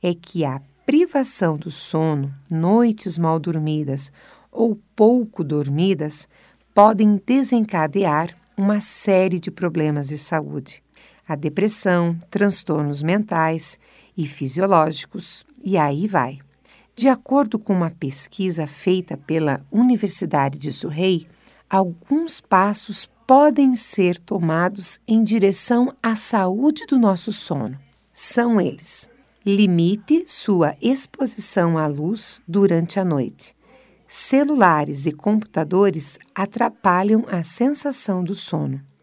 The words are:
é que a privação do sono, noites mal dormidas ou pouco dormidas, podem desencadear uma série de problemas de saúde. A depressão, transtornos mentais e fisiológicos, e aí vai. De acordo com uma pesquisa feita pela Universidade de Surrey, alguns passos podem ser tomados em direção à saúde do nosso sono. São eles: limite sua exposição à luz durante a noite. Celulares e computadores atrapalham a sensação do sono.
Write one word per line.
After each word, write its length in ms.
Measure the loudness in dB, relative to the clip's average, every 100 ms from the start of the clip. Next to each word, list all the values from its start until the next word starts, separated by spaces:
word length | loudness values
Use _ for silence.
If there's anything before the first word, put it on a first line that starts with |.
é 80 | -2
que 320 | -4 -8 -4
a 160 | -4 -4 -12 _
privação 720 | 0 2 2 0 -2 0 -2 -2
do 140 | -8
sono, 640 | -8 -4 -2 0 -2 -4 -10 _
noites 640 | -2 2 2 2 0 -6 -2
mal 220 | 0 0
dormidas 720 | -2 -4 -2 -4 -4 -6 -8 _ -20 -20 _
ou 260 | -2 -2 -2 _ 2
pouco 480 | 4 4 0 -6
dormidas, 840 | -4 -2 -2 0 0 0 -4 -6 -10 _ _ _ _
podem 480 | 6 6 6 4 2
desencadear 1120 | 2 0 2 0 0 -2 -2 0 0 0 -2 -8 _ -2
uma 220 | 0 0
série 580 | 0 -2 2 2 2 0
de 100 | -6
problemas 600 | -6 -4 -2 -2 -2 -4
de 100 | -6
saúde. 640 | -4 -4 -4 -10 -12 -18 _ _ _ _ -10
A 100 | -6
depressão, 840 | -4 -2 0 0 0 2 0 -2 -6
transtornos 720 | -2 0 0 -2 -2 -2 -4
mentais 800 | -2 -2 -2 0 0 -2 -6 -10 _ _ _ -8
e 100 | -8
fisiológicos, 1200 | -6 -8 -2 2 4 2 -2 -10 -10 -10 -10 -12 -14
e 160 | -2 0
aí 300 | 0 -2 -2
vai. 320 | -2 -2 -6 _ _ _ _ _ 0
De 120 | 2
acordo 480 | 2 0 0 0 -4
com 160 | -2
uma 180 | 0 0
pesquisa 760 | -4 -8 -6 -8 -4 -4 -2 -6
feita 500 | -4 0 0 -2 -12
pela 480 | -4 -2 0 -2 -2
Universidade 880 | 0 2 2 0 -4 -2 0 0 -2
de 140 | -8
Surrey, 560 | -6 -8 -2 0 0 -4 _ _ _ _
alguns 680 | 0 0 -4 _ -2 -2 -6
passos 680 | _ 2 2 -2 -6 -6 -6 _
podem 520 | 4 6 6 4 2 2
ser 420 | -2 0 0 0
tomados 800 | -6 -2 0 2 0 -2 -6 -6 0
em 160 | 2
direção 720 | 4 4 2 2 2 2 0 -2
à 140 | -4 -2
saúde 680 | 0 0 0 2 0 0 0
do 120 | 2
nosso 320 | 4 2 -2
sono. 480 | -4 -4 -4 -6 -10 _ _ _
São 480 | -4 0 2 2 2
eles: 500 | 2 -4 -8 -8 -8 _ _ _
limite 800 | 0 4 4 4 2 0 0 0 0
sua 500 | -4 0 2 2 0
exposição 1000 | -2 0 -4 -4 -6 -4 -2 0 2 2
à 80 | -2
luz 560 | -2 -4 -4 -8 -10 -4
durante 540 | 2 2 2 0 -2
a 40 |
noite. 520 | -2 -2 -4 -8 -20 _ _ _ _ _ _
Celulares 1000 | -2 2 2 2 4 4 4 0 -4 -4
e 60 |
computadores 1040 | -2 0 0 -2 -6 -2 2 2 0 -8 -10 -12
atrapalham 880 | -8 -6 -2 -4 0 2 2 2 2 0
a 160 | -4
sensação 800 | -4 -2 0 0 -4 -4 -4 -2
do 120 | -2
sono. 460 | -4 -4 -4 -4 -6 -12 _